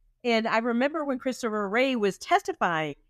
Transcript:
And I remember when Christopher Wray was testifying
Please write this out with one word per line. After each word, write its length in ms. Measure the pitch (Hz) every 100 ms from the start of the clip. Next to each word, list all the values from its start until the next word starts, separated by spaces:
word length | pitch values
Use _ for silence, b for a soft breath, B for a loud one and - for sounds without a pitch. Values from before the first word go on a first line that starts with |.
| _ _ 247
And 220 | 226 220
I 120 | 220
remember 460 | 233 233 269 320 285
when 140 | 247
Christopher 500 | 262 240 233 214 202
Wray 280 | 214 269 254
was 220 | 202 185
testifying 760 | - 359 - - 202 160 156 139 _